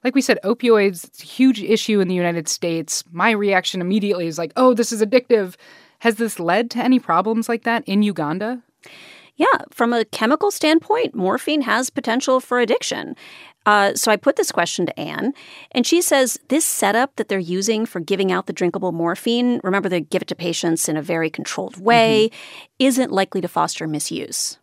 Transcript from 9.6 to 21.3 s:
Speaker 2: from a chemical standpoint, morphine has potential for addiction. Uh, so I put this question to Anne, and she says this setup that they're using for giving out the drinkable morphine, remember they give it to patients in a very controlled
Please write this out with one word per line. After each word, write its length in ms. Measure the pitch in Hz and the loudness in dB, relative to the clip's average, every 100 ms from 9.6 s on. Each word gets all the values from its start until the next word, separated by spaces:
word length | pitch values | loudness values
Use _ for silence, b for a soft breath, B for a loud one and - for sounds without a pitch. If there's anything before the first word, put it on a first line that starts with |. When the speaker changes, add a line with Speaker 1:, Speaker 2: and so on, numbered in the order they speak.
| - | -2
Speaker 2:
from 220 | - 233 | -2 0
a 100 | 240 | 2
chemical 480 | 220 - - 311 415 | -2 -2 0 2 0
standpoint, 640 | - 311 320 - 453 480 233 | 0 2 2 2 0 0 -2
morphine 460 | 180 233 - 302 | -2 0 -2 -2
has 280 | 233 214 262 | 0 0 -2
potential 520 | - 247 233 - 262 | -4 -2 -2 2 0
for 180 | - 247 | 0 0
addiction. 560 | 226 453 - - - - B B B B - | 2 0 -2 -8 -8 -14 B B B B 2
Uh, 300 | 208 196 - | 4 4 0
so 160 | 226 | 0
I 60 | 208 | 2
put 180 | - - | 2 0
this 160 | - | -2
question 340 | - 170 - 175 | 0 -2 -2 -4
to 140 | - | -4
Anne, 320 | 151 151 208 - B B B | -8 -4 -6 -6 B B B
and 160 | - 240 | -4 2
she 140 | 330 | 2
says 360 | 349 277 254 - _ | 4 2 2 -2 _
this 160 | 285 - | 0 0
setup 500 | - 196 220 269 - | -2 0 2 0 -4
that 140 | - | -4
they're 100 | 196 | -4
using 460 | 170 185 196 220 226 | -2 -2 0 -2 -2
for 160 | 185 | -6
giving 320 | 156 196 190 | -4 0 0
out 140 | 180 - | 0 -4
the 60 | |
drinkable 380 | 165 180 185 185 | -2 -2 -2 -4
morphine, 680 | 165 170 170 233 233 247 240 | -2 -4 -2 -2 0 2 0
remember 240 | 190 196 185 | 0 -2 0
they 140 | 175 | -4
give 200 | 151 180 | -2 -4
it 60 | - | -4
to 80 | 180 | -6
patients 540 | 175 165 170 165 - | -6 -2 -2 0 -2
in 80 | 156 | -4
a 40 | |
very 280 | 160 165 | -4 -2
controlled 500 | 160 | -2